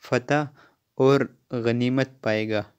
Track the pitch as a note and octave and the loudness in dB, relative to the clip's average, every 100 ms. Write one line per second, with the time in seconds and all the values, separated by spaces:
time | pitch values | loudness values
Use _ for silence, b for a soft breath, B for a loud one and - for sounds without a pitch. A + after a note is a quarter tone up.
0 | - B2 B2 D3 C#3+ b b b _ - | -4 -4 0 -2 -2 b b b _ 0
1 | C3+ C#3 B2 - - B2 A#2 A#2+ B2 C3 | 4 4 0 -8 -10 -4 -2 0 0 0
2 | C3 - A2+ G#2+ A2 G#2+ G2+ | -4 -4 -4 -2 -2 -4 -6